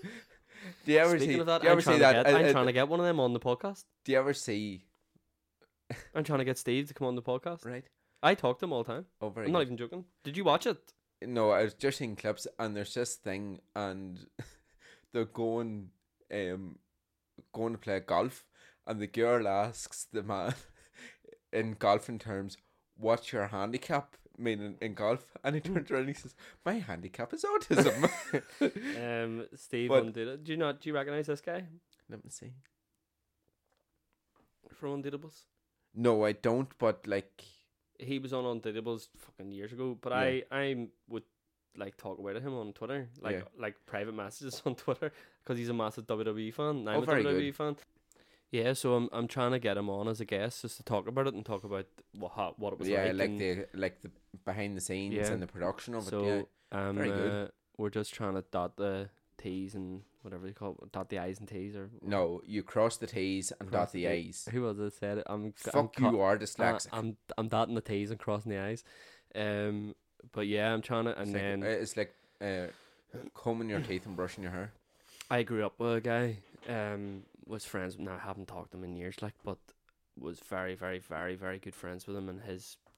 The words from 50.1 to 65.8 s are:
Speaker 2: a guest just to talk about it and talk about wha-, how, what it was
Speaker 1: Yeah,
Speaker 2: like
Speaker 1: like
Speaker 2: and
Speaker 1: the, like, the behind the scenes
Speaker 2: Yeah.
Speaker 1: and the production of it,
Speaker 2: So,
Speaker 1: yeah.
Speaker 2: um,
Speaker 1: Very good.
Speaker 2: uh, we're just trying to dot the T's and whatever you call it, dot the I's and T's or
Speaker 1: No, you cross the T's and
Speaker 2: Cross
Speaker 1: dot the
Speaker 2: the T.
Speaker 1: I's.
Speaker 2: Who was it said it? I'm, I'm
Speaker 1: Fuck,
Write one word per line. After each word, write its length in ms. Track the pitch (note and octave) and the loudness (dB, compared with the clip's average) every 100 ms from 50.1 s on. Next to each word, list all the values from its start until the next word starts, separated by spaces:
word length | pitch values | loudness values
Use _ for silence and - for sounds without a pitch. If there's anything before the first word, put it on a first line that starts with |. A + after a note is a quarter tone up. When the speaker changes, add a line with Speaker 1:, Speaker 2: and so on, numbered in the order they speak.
| A2 | -2
Speaker 2:
a 60 | G#2 | -2
guest 380 | G2 A2 - | -2 -2 -4
just 120 | A#2 - | -10 -10
to 60 | |
talk 240 | - G#2 G2+ | -2 -2 0
about 180 | C3 C3+ | 0 0
it 60 | |
and 120 | G#2 A2 | -2 -4
talk 180 | G2+ | -6
about 220 | G2+ G2 F#2+ - - | -4 -6 -6 -14 -20
wha-, 140 | G#2 F2+ | -10 -8
how, 260 | - F2+ - | -4 -4 -4
what 160 | G2+ | -4
it 60 | G2 | -2
was 80 | F#2 | 0
Speaker 1:
Yeah, 160 | G2+ F#2+ | 2 2
Speaker 2:
like 100 | F#2+ | 2
Speaker 1:
like 140 | G2+ | 0
Speaker 2:
and 100 | G#2 | 0
Speaker 1:
the, 280 | F#2+ F2+ - F#2 | 0 -2 -4 -4
like, 260 | F#2 - | -4 -4
the 100 | - - _ F#2+ | -16 -20 _ -10
behind 320 | - G2+ G2+ F#2+ | -6 -4 -4 -4
the 60 | |
scenes 320 | - F#2+ G2 G2+ | -4 -4 -2 0
Speaker 2:
Yeah. 160 | G#2 | 0
Speaker 1:
and 100 | A2 | 0
the 60 | F2 | -4
production 460 | - F2+ - A#2+ | -2 -2 -2 -6
of 140 | A#2 F#2 | -6 -4
it, 20 | |
Speaker 2:
So, 160 | G#2 G2+ | 0 2
Speaker 1:
yeah. 180 | G2+ - _ _ G2 G2 | 0 -2 _ _ -4 -2
Speaker 2:
um, 60 | G2+ | 0
Speaker 1:
Very 120 | G2+ | 0
good. 380 | G2 G2+ G2+ G2+ | 0 0 0 -4
Speaker 2:
uh, 40 | - _ - | -10 _ -4
we're 120 | G#2 | -2
just 240 | G#2+ G#2+ | -2 -4
trying 200 | - G2+ | -4 -2
to 80 | F#2+ - | -2 -2
dot 240 | F2+ F2+ - | -2 -2 -2
the 340 | G2+ F#2+ G2 _ _ - | -2 -2 -6 _ _ -12
T's 360 | F#2+ F#2+ F#2+ | -6 -6 -6
and 300 | G#2 F#2 F#2 - _ | -8 -8 -10 -14 _
whatever 240 | G#2 F2+ F#2+ | -14 -12 -12
you 60 | |
call 240 | G2+ G2+ - | -10 -10 -10
it, 80 | - | -10
dot 160 | F#2+ F#2+ | -10 -6
the 80 | F#2+ | -6
I's 200 | F2+ G2 | -6 -8
and 80 | G2+ | -10
T's 280 | G2+ G2+ G2+ | -8 -8 -8
or 120 | G2 A#2 | -12 -10
Speaker 1:
No, 400 | G2+ G2 E2+ F2 - | 0 2 2 0 -6
you 160 | G#2 | -6
cross 360 | - G#2+ A2+ - | -2 2 2 2
the 100 | A2+ | -6
T's 440 | G2 F#2+ F#2+ F2+ - | -2 -2 -2 -4 -8
and 100 | G2 | -2
Speaker 2:
Cross 0 | F#2 - | 0 0
Speaker 1:
dot 40 | |
the 100 | F2+ E2+ | 0 0
Speaker 2:
the 60 | E2+ | 0
T. 60 | F2 | -4
Speaker 1:
I's. 200 | - - | -10 -6
Speaker 2:
Who 120 | B2 | -4
was 140 | A#2 G2+ | -2 -2
it 140 | G#2 | -4
said 260 | - G2+ G#2 | -4 -4 -4
it? 40 | - | -4
I'm, 180 | G#2+ G#2+ | -6 -6
I'm 80 | - | -8
Speaker 1:
Fuck, 420 | - C#3+ | 0 2